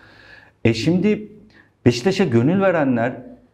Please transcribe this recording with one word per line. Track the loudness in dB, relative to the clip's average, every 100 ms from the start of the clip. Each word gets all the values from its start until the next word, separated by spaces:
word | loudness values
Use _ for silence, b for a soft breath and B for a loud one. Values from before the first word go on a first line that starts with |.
| B B B B B B
E | -2
şimdi | 0 0 0 0 -2 -6 -20 -20 b b b 0
Beşiktaş'a | 0 0 0
gönül | 0 2 2 2
verenler | 2 2 0 0 -2 -6 -16 -20 _